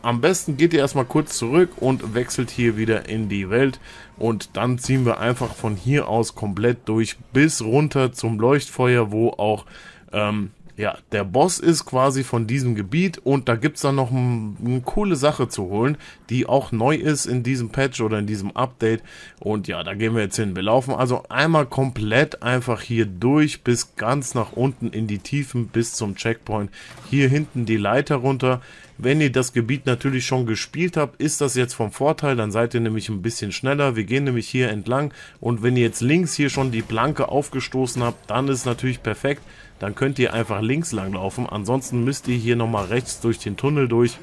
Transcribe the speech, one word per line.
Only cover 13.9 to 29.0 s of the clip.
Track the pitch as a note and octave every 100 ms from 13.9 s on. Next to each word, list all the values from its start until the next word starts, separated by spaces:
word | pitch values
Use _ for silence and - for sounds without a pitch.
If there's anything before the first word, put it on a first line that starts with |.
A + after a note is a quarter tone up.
| C#3
noch | B2+
ein, | C3 B2 A#2+ G#2+ G2+
eine | A#2+ B2+
coole | B2+ - G#3 D#3
Sache | C#3+ D3 B2
zu | -
holen, | F#2 G2+ B2+ D3+ - - -
die | B2 -
auch | C3+ -
neu | A2+ B2 D3+
ist | D3+ D3 -
in | B2
diesem | A#2+ C3 A2+
Patch | - C3+ C3
oder | A2 G#2+
in | G#2
diesem | G#2+ G2 -
Update. | B2+ - A2+ A2 - - - -
Und | - G#2+ F#2+
ja, | E2+
da | E2+ G2
gehen | A2 A2+
wir |
jetzt | G2+ -
hin. | G#2 F#2
Wir |
laufen | F#2+ B2 B2+
also | F2 B2+ B2 -
einmal | A#2+ D#3 D#3+ C3+
komplett | - C3+ A#2 G#2+ A#2 D3+ -
einfach | A#2 B2+ B2 A2+
hier | - A#2 G#2
durch | F#2 A#2 D3 D3+ - -
bis | A#2+ - -
ganz | G#2+ C#3+ B2+
nach | B2+ G#2+
unten | - C3+ C3 A#2
in | G#2+ A2
die | G#2
Tiefen, | - C#3+ C3+ B2 A2+
bis | A2+ A#2 -
zum | G#2+ F#2+
Checkpoint. | A2+ A2+ - G#2 G2+ - - - -
Hier | C#3 C3+
hinten | C#3+ D3+ B2+ A2
die | A2
Leiter | G2+ B2 C#3+ C#3+
runter. | B2+ C3+ C3 B2+ - - - -